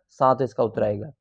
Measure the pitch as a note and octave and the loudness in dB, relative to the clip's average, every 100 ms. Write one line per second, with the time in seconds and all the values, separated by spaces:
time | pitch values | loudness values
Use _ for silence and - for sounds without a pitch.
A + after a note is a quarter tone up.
0 | _ - C3 B2+ B2+ - A2+ A2+ G#2+ G2+ | _ 0 2 2 0 -2 -2 0 -2 -4
1 | D3+ - | -8 -16